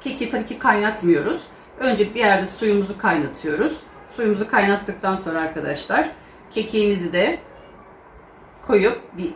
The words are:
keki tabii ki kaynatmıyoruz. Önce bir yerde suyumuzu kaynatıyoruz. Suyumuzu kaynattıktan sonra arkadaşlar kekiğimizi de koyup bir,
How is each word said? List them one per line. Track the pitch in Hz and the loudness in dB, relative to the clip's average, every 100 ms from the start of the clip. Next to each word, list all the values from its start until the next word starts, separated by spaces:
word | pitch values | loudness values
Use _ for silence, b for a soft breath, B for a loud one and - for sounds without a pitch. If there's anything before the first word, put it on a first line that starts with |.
keki | 269 - 226 | -8 -6 -4
tabii | 226 220 | -4 -6
ki | - | -2
kaynatmıyoruz. | 254 208 208 214 175 151 190 339 - B B - | 2 2 2 0 2 2 2 -4 -8 B B -4
Önce | 262 208 202 226 | 0 2 0 2
bir | |
yerde | 220 190 185 | 4 4 0
suyumuzu | - 220 202 190 202 | -2 2 2 0 -2
kaynatıyoruz. | 196 165 139 - 156 151 294 - - - - - | 0 0 -2 -4 -4 0 0 -2 -14 -20 -16 -4
Suyumuzu | 220 202 214 | 0 0 0
kaynattıktan | - 196 202 - 190 190 190 | 2 2 2 -2 -4 -2 -2
sonra | 175 165 | -2 -4
arkadaşlar | 165 160 143 143 - 247 311 - B B - | -4 -4 -6 -6 -2 0 0 -4 B B -8
kekiğimizi | - 220 220 208 196 175 | -6 -2 2 2 2 0
de | 175 220 349 - - - - - - - - - - - - - | 0 0 0 -8 -20 -20 -20 -20 -20 -20 -20 -20 -20 -20 -12 2
koyup | 208 202 - - 175 | 4 4 0 -10 -8
bir, | 175 | -8